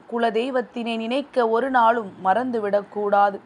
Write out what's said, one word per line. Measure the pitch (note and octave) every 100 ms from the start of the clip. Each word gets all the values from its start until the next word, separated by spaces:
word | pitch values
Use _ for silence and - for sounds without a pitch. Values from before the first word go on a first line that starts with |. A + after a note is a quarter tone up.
| -
குலதெய்வத்தினை | A#3 A#3 G#3+ C4 B3+ G#3+ A#3+ A#3 A3+
நினைக்க | A3+ C4 C#4 C4 A3+
ஒரு | A3+ C4+
நாளும் | B3+ A3+ A#3 G3 -
மறந்துவிடக்கூடாது. | F#3 G3+ B3+ A#3 G3+ G3+ G3 G#3 G#3 G3+ G3+ G3